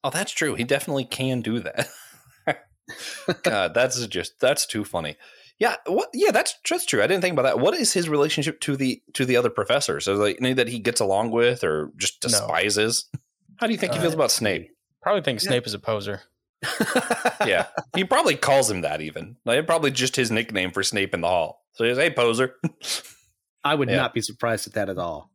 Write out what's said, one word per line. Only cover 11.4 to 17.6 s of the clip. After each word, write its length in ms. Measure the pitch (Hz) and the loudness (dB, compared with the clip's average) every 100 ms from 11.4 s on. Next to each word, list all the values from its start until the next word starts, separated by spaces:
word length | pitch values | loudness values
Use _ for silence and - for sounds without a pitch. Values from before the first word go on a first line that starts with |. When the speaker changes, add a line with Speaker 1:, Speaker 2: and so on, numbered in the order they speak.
| 120 123 | 2 2
Speaker 1:
or 280 | 90 78 73 - | 0 -2 -4 -6
just 260 | - - | -6 -4
Speaker 2:
No. 40 | 120 | -2
Speaker 1:
despises? 760 | 110 - 80 101 101 110 117 - - _ _ _ - | -2 0 0 2 2 2 0 -6 -12 _ _ _ -4
How 100 | 226 | -2
do 60 | |
you 40 | 226 | 0
think 140 | 196 | -2
he 60 | - | 0
Speaker 2:
Uh, 40 | |
Speaker 1:
feels 120 | 170 | 0
about 160 | 160 123 | 2 2
Snape? 400 | - 107 90 80 _ _ _ | 2 0 -2 -6 _ _ _
Speaker 2:
Probably 180 | - 202 | 0 0
thinks 220 | 151 117 | 0 -2
Speaker 3:
Yeah. 60 | - | 0
Speaker 2:
Snape 160 | 123 123 | 0 -2
is 80 | |
a 40 | 101 | -8
poser. 440 | - 107 101 98 _ _ _ _ | -4 -4 -4 -10 _ _ _ _
Speaker 3:
<laughs> 400 | - - 214 - - 226 - - 196 | -8 -4 0 0 -2 -2 -2 -2 0
Speaker 1:
Yeah, 200 | 90 | 2